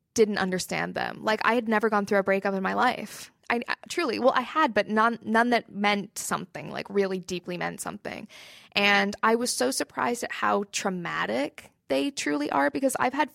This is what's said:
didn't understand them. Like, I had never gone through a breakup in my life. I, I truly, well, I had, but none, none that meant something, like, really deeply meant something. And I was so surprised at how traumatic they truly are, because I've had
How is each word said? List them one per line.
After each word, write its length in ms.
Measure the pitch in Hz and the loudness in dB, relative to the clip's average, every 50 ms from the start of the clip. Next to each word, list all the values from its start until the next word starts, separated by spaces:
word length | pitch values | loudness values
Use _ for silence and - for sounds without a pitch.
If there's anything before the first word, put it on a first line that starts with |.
| _ _ - | _ _ 4
didn't 240 | 233 214 208 202 - | 4 4 4 4 -2
understand 560 | 190 185 185 175 - - 185 165 170 180 180 | 0 0 -2 -4 -4 -4 -4 -4 -4 -4 -4
them. 300 | - - - - - - | -4 -4 -4 -6 -4 -2
Like, 160 | 214 220 214 | -2 0 2
I 120 | - 220 226 | 2 2 2
had 140 | 247 220 226 | 2 0 2
never 220 | 220 214 226 214 | 0 2 2 2
gone 160 | 214 202 202 | 2 0 0
through 120 | - 208 196 | 2 2 2
a 40 | |
breakup 320 | 190 202 196 196 196 202 196 | 2 2 0 2 0 -2 -2
in 80 | 190 | -2
my 120 | 190 190 196 | -2 -2 0
life. 580 | 202 233 254 - - 214 - - - - - _ _ _ - | 2 2 2 0 -2 -8 -12 -14 -16 -18 -18 _ _ _ -2
I, 100 | 240 240 - - | -2 -2 0 -4
I 60 | - _ - 214 | -6 _ -6 -6
truly, 280 | - 349 339 247 214 202 | -4 -2 -2 0 -2 2
well, 140 | 240 269 - | 2 4 4
I 60 | 254 | 4
had, 320 | 240 - - 311 320 254 | -2 0 0 2 2 4
but 160 | 202 208 190 - | 4 2 0 2
none, 300 | 214 214 220 233 233 - | 2 4 4 4 2 -2
none 280 | - 214 220 226 240 247 | -4 2 4 4 4 6
that 200 | 240 220 - - | 4 2 0 -2
meant 480 | - 202 208 208 208 202 180 - - - | -6 0 2 2 2 0 -2 -8 -10 -10
something, 520 | - - 196 - 185 - - 147 147 - | -6 -4 -4 -4 -6 -8 -12 -12 -10 -8
like, 160 | - - - - | -8 -8 -8 -2
really 300 | 196 202 196 190 190 185 | 0 0 2 2 -2 -4
deeply 400 | 175 - 180 175 - 180 175 170 | -6 -6 -8 -8 -6 -8 -6 -4
meant 200 | 165 175 165 - | -4 -6 -6 -6
something. 440 | - 170 185 - - - - - 220 - - - - - - - - - | -8 -8 -8 -8 -10 -10 -10 -10 -14 -16 -18 -20 -20 -20 -20 -20 -20 -6
And 420 | - 202 202 202 202 202 202 202 - - | -2 2 2 4 4 4 2 0 -2 0
I 120 | - 220 226 | 2 2 2
was 160 | 226 247 240 | 2 2 -2
so 200 | - - 247 262 | 0 0 0 0
surprised 540 | 262 - - _ - - 262 240 240 - - | 0 -2 -4 _ -4 -4 -2 -2 -2 -4 -6
at 80 | - | -8
how 320 | - - 220 208 208 202 202 - | -6 -2 0 2 2 0 0 -2
traumatic 1000 | - - - 202 185 180 170 160 156 160 175 185 220 254 285 311 _ - - - _ _ _ - | -6 -4 -4 -2 -4 -4 -6 -6 -4 -4 -2 -2 -2 -2 -4 -4 _ -14 -20 -20 _ _ _ -2
they 220 | 269 269 277 285 | 0 0 0 -2
truly 400 | 277 - - 294 294 294 294 - | -4 -4 -4 -2 -2 -2 -2 0
are, 200 | - 277 285 294 | 0 2 0 0
because 260 | - 277 269 262 - - | 0 2 0 0 2 2
I've 140 | 247 254 | 0 0
had 180 | 269 285 302 254 | 2 0 -2 -2